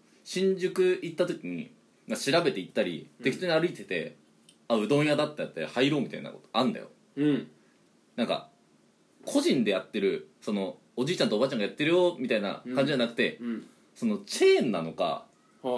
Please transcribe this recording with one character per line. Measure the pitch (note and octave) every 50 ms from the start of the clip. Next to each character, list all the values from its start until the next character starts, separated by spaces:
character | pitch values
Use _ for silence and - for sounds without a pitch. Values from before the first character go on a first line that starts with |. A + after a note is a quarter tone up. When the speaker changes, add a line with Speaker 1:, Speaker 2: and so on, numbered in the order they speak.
| _ _ _ _ _
Speaker 1:
新 | - - F#3 F#3+ F#3+ F#3+ F3
宿 | F3+ F3+ F3 F#3 F#3 F3+ F#3 F3+ -
行 | E3+ D#3
っ |
た | - F3
時 | E3+ E3 - -
に、 | F2+ F2 E2 D#2 - - - _ _ _ _ _
ま | - A2+
あ、 | -
調 | - C#3 C#3 - -
べ | C3 -
て | G2
行 | F2 -
っ | -
た | A#2 G2+
り、 | F2+ E2 D2 - - - -
Speaker 2:
う | A#2
ん。 |
Speaker 1:
適 | C3+ A#2+ -
当 | F#3
に | F3 D#3+
歩 | D#3+ E3+
い | - -
て | - G2+
て、 | - F#2 E2+ D2+ - - - _ _ _ _ _ _ _ _ _ -
あ、 | A#2+
う | A2 G#2
ど | A2+ C#3+ C#3+
ん | D3+
屋 | D3+ D3
だ | C#3+ D3+
っ | - -
て | - -
な | -
っ | -
て | E2 D#2
入 | D#2 - A#2+ C3+ C#3+
ろ | D#3 C#3+
う | A2
み | -
た | - -
い | C#2+
な | -
こ | - -
と | - - -
あ | A2+ B2+
ん | A#2+ -
だ | -
よ。 | - - - _ _ _ _
Speaker 2:
う | C3+ D3
ん。 | D3+ C#3+ A2+ G2 - - _ _ _ _ _ _ _ _ _ _ _ _
Speaker 1:
な | - A#2
ん |
か、 | G2+ F2 - - - _ _ _ _ _ _ _ _ _ _ _ _ _ _ -
個 | - - C#4+
人 | C#4+ F4 G3 C#3 A2
で | G2+
や | F#2+ F#2
っ | - -
て | - G#2+
る、 | G2 F#2+ E2+ D#2 - - _ _ -
そ | - G#2
の、 | G2 G2 F2+ - - _ _ _
お | - B2+
じ | D3 F3+
い |
ち | - D#3
ゃ |
ん | A2+
と | G#2+
お | G#2
ば | C3
あ | C3+
ち | C#3+
ゃ |
ん | A2+
が | G2+
や | G2
っ | -
て | - D3+
る | D#3 E3+
よ、 | F3+ F3+ F3 F3 -
み | C3 A#2
た | A#2
い | G#2 G2+
な | G2 - - - B2 B2+
感 | C3+ C3+
じ | C#3+
じ | D3
ゃ | B2+
な | A#2 A2+
く | -
て、 | - A2+ F2+ - -
Speaker 2:
う | A#2+
ん。 |
う | A#2+ A2+
ん。 | G#2 - - - _ _ _ _
Speaker 1:
そ | - A#2+
の、 | A2 G#2 -
チ | - - - - F#4+
ェ | F#4+ F#4+ F4+
ー | G#3+
ン | B2+
な | G2+ E2+ E2
の | E2 -
か、 | - F2+
Speaker 2:
は | E2 - - - - _ _ _ _ _ _ - B2+
あ | B2